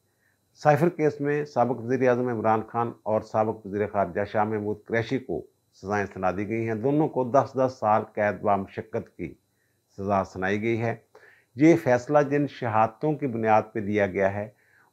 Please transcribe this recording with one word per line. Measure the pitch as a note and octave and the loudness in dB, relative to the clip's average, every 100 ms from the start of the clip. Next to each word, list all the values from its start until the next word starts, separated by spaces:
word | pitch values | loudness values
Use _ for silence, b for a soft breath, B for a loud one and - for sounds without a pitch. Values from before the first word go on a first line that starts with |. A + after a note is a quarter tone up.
| _ _ _ _ _ _ | _ _ _ _ _ _
साइफर | D3+ C#3+ E3+ | 2 4 2
केस | E3+ D3+ D3 | 2 0 0
में | C#3+ D3 | -4 -2
साबिक | - B2+ A#2+ A#2 | -2 0 0 0
वज़ीर | A#2 C3 B2+ | -4 2 2
आज़म | B2 B2+ | 2 0
इमरान | A2+ A2 A2 | 0 0 0
खान | A2 A#2 A#2 - | 0 -4 -4 -6
और | - G#2+ | -2 -2
साबिक | G#2+ A2+ A2 G#2 G2 | -2 -2 -2 -4 -6
वज़ीर | G2+ G#2 | -4 -2
ख़ारजा | G2+ F2+ F2 | 0 -2 -2
शाह | G2+ A2 | -2 -2
महमूद | G#2+ A2 G#2 G2+ - | -2 -2 -4 -8 -4
कुरैशी | A2+ A#2 C3 | -4 -2 -6
को | - D#2+ - _ _ _ | -4 -8 -10 _ _ _
सज़ाएं | F#2+ G#2 G2 | -4 -4 -4
सुना | F#2+ F#2 | -2 -2
दी | F2+ | -2
गई | G#2 A2+ | -4 -4
हैं। | A2+ A2 | -4 -2
दोनों | C3 C#3+ C#3 | 0 0 0
को | B2+ B2+ | -2 2
दस | C3 A#2 B2+ | 2 2 -2
दस | C3 | -2
साल | - G#2+ A2 G#2+ | 0 0 2 0
कैद | - G#2 F2+ | -2 -2 0
व | G#2 G2 | 0 -2
मशक्क़त | F#2 - - A#2 - | -2 -12 -8 -10 -10
की | - D#2+ - _ _ _ _ _ - | -14 -14 -14 _ _ _ _ _ -8
सज़ा | G2 G2 | -2 0
सुनाई | F#2 F#2 F#2 G#2 | -2 -4 -2 -2
गई | A2+ A2+ | -2 -2
है। | A#2 - _ b b b b | -2 -6 _ b b b b
ये | A#2 D#3 E3 | 4 6 6
फ़ैसला | B2+ B2 A#2+ D3 | 4 0 4 2
जिन | C#3+ C#3+ C#3 | 2 0 -2
शहादतों | - A#2+ G#2+ A2 - D3+ | -4 -2 2 2 0 -4
की | C#3+ C#3+ | -2 -4
बुनियाद | A2+ A2 G#2+ G#2+ | -2 4 4 2
पर | A#2 | -6
दिया | G2+ G#2 G2+ | -2 2 2
गया | F2+ F#2+ | 2 0
है, | G#2 G#2+ _ _ _ _ | 0 -8 _ _ _ _